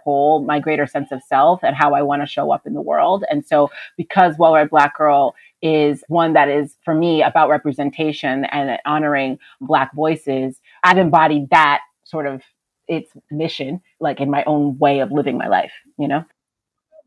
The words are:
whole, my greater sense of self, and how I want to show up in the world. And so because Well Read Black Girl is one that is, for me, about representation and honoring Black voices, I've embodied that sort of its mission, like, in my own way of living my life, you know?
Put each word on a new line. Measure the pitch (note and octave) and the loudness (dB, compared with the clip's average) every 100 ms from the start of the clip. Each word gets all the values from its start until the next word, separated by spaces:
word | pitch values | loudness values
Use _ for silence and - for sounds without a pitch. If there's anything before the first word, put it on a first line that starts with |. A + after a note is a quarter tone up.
whole, | - C#3+ D3 D3+ | -2 0 2 2
my | C#3+ D3 | 0 -4
greater | D3 D3+ C#3+ | -2 -2 -2
sense | D3 C#3 | -6 -8
of | C3 | -10
self, | - C3+ D3+ F#3 | -2 2 4 2
and | A#2 | 0
how | C3 D3 | 0 2
I | C#3+ | 2
want | C#3+ C#3+ | 0 -2
to | C#3+ | -4
show | - D3 | -4 -4
up | C#3+ - | -4 -4
in | |
the | D3 | -8
world. | D3 D3+ D#3 G3 G3+ | -2 0 0 0 -2
And | D3 - | -6 0
so | D3+ C#3+ - - - | 0 0 -2 -14 -12
because | D#3+ F#3+ F3+ D3+ | -4 2 2 4
Well | E3 | 4
Read | D#3 D3+ | 4 4
Black | D#3 C#3+ - | 2 2 2
Girl | D#3 C#3+ C3+ - _ _ | 2 2 2 -4 _ _
is | D#3+ D#3 D3 C#3 - | -2 2 0 -2 -4
one | E3+ E3 | 0 2
that | D#3+ C#3+ | 2 2
is, | C#3+ C#3+ _ | 0 -4 _
for | - | -4
me, | D#3 E3+ D#3+ | 0 2 2
about | B2+ E3 D3+ | 2 2 2
representation | D3+ D3+ C3+ C#3 - D#3 D3 C#3+ C3+ | 2 -2 -4 -4 -4 -4 -4 -4 -4
and | C3+ D3 C#3 A#2 | -4 -4 -4 -4
honoring | - D3+ D3+ C#3+ C3+ C#3 - - | -4 -2 0 -2 -2 -6 -12 -14
Black | C3 D3 C3+ | -2 -2 -2
voices, | D3 D#3 D#3+ - C3+ C3 B2+ _ _ | -4 -4 -4 -4 -4 -6 -10 _ _
I've | F3+ F3+ | 2 4
embodied | F3 D#3+ D#3 D3+ C3+ | 4 4 4 0 0
that | E3+ D3+ C#3+ - _ | 2 2 0 -6 _
sort | _ D#3+ C#3+ | _ -8 -8
of | C3+ - _ _ _ - | -10 -14 _ _ _ -8
its | E3 - - - | -8 -8 -20 -12
mission, | D3 D#3+ - C3+ F3 - - | -6 -6 -6 -8 -10 -12 -8
like, | D#3+ C#3 | -6 -4
in | C#3 | -2
my | C#3+ | -2
own | D3 D3+ C#3+ C3 | 0 0 0 0
way | D3 C#3 | 0 2
of | A#2+ | -2
living | D3 C3+ B2+ | -2 -2 -4
my | - | -2
life, | F#2 - - _ - | -2 -2 -10 _ -8
you | C#3+ | -4
know? | C#3+ E3 _ _ _ _ _ _ - | -4 -6 _ _ _ _ _ _ -20